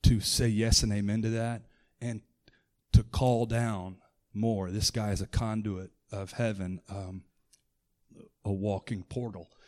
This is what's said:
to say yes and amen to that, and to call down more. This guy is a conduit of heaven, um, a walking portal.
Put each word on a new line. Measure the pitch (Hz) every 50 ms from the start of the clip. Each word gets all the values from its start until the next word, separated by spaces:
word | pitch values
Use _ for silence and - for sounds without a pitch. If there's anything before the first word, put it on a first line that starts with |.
| -
to | - 120 104
say | - - - - 123 113
yes | 104 107 113 113 - -
and | 117 107
amen | 101 104 101 101 107 113
to | 110 113
that, | 113 113 113 117 117 113 - - _ _ _ _ _ -
and | 120 120 110 107 - _ _ _ _ - _ _ _ _ _ _ _ -
to | - 120
call | 113 - - - 127 127 120 113 117
down | 113 117 117 120 113 107 92 90 95 92 - _ _ _ _ _ _
more. | - 104 113 117 110 95 92 90
This | 98 104 92 -
guy | - 117 107 104
is | 98 92
a | 92
conduit | - - - 120 110 110 110 104 104 95 92 95 - _ _ _ -
of | 104 98 98 98
heaven, | - - 120 110 104 95 92 90 92 - - -
um, | 98 98 95 92 95 87 - _ _ _ _ _ _ _ _ _ _ _ _ _ _ _ _ _ - - - - _ _ -
a | 104
walking | 98 95 101 107 98 95 - - 117 95 87
portal. | - - 127 120 113 92 87 82 _ _ _ -